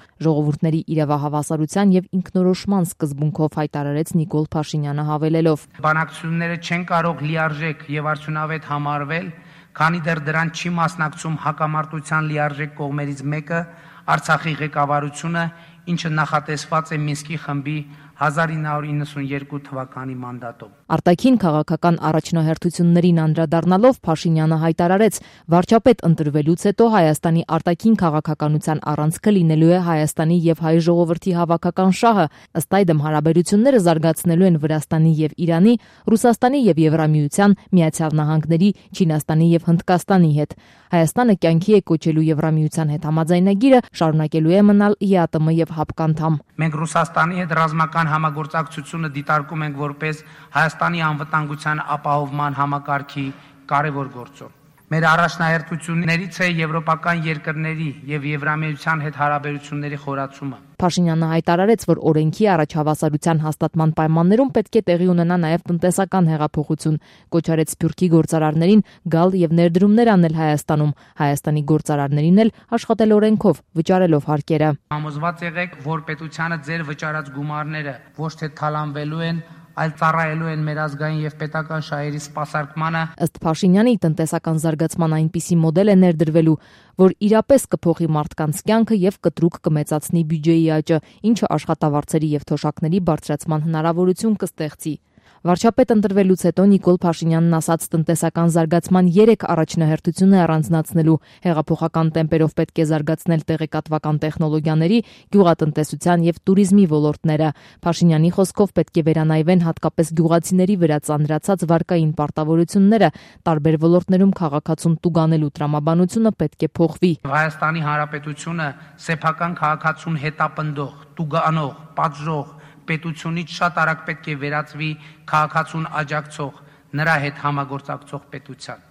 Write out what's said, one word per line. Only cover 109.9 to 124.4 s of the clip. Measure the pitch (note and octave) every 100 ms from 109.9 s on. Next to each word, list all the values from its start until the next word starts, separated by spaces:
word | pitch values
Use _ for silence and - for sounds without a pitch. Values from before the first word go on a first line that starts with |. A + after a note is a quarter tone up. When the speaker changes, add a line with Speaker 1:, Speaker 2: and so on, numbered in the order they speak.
| - D#3 E3
Speaker 1:
գյուղացիների | D#3+ E3+ - F#3 F#3 G3
վրա | E3 D3 -
ծանրացած | D3 D3+ D#3 - F#3+ D#3+
վարկային | E3 - F3 D#3 D3+
պարտավորությունները, | D3 - D#3 E3 E3+ G3+ G3 A3+ E3 - - - F3
տարբեր | D#3 D#3 D#3+ E3
ոլորտներում | F3 F3 F#3 G3 -
քաղաքացուն | D#3+ D3 - D#3+ E3+ D#3+ F3
տուգանելու | E3 D#3+ D#3+ D3 -
տրամաբանությունը | D3 D3+ D3+ E3+ F#3 A3+ A3+
պետք | - D#3 - D#3+
է | -
փոխվի։ | E3 - F3+ D#3
Speaker 2:
Հայաստանի | C#3 D3 D#3 - D#3 D#3+ D3
Հանրապետությունը | D3 D3+ D3 D3+ D3 E3 E3+ D3 - - - -
սեփական | D#3 E3 D#3+ F3 F3
քաղաքացուն | D3+ D#3 D#3+ D#3 E3 D#3+ D3+
հետապնդող, | D3+ D#3 D#3+ D3+ D3 C3+ - - -
տուգանող, | D#3 D#3+ D#3 D#3+ C#3 - - -
պատժող | D#3+ C#3+ D3+ D3+ C3+ - - - -
պետությունից | D#3 E3+ D3+ E3 E3+ E3
շատ | - F3 E3
արագ | D#3+ D#3 -
պետք | D#3 -
է |
վերածվի | C#3+